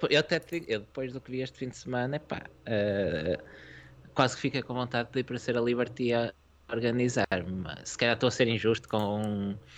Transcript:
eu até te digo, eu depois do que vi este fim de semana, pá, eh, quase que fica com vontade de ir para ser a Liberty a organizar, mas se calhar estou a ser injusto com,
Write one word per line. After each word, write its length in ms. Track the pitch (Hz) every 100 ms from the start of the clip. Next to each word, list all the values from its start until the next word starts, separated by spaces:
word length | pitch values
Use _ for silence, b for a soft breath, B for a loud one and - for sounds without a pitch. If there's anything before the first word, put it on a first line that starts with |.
| -
eu 100 | 147
até 200 | 151 165
te 200 | - 170
digo, 120 | -
eu 80 | 110
depois 340 | 101 - 131
do 80 | 127
que 100 | 123
vi 100 | 127
este 160 | 131 -
fim 100 | 127
de 80 | -
semana, 420 | - 123 127 143
pá, 220 | - - - - -
eh, 760 | 110 104 98 92 80 80 85 - B B B B B - -
quase 200 | 127 -
que 60 |
fica 220 | 135 131
com 100 | -
vontade 360 | 123 123 120 120
de 80 | 135
ir 40 |
para 140 | 123 123
ser 200 | - 120
a 40 |
Liberty 520 | 120 120 120 120 120
a 200 | 117 117 - _ _ -
organizar, 560 | 117 120 120 123 120 98 92 87
mas 440 | 92 82 69 -
se 80 | -
calhar 160 | 117
estou 140 | 117 127
a 40 |
ser 160 | - 120
injusto 400 | 113 110 110 -
com, 680 | 110 104 104 107 104 101 101 B